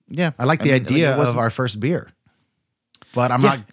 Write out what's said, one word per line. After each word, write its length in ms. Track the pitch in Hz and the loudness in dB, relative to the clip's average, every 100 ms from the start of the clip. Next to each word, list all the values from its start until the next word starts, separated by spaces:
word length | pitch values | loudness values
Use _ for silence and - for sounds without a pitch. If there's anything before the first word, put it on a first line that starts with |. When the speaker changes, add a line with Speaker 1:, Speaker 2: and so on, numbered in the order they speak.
| - | -12
Speaker 1:
Yeah. 240 | 151 170 - | -4 -4 -2
Speaker 2:
I 60 | 123 | 0
like 160 | 160 | 0
Speaker 1:
I 20 | - | 2
Speaker 2:
the 40 | |
Speaker 1:
mean, 100 | 131 | 2
like, 80 | 117 | 2
it 20 | |
Speaker 2:
idea 180 | 135 160 | 2 2
of 40 | 139 | 2
Speaker 1:
wasn't 180 | 139 120 | 0 0
Speaker 2:
our 100 | 117 | -2
first 300 | - 127 107 | -2 -6 -4
beer. 300 | 120 170 - _ _ _ _ _ _ _ _ - - | -4 -4 -8 _ _ _ _ _ _ _ _ -20 -10
But 180 | 123 123 | -4 0
I'm 100 | 123 | 2
Speaker 1:
Yeah, 60 | 139 | 2
Speaker 2:
not, 80 | 139 | 0
I'm 60 | 107 | -4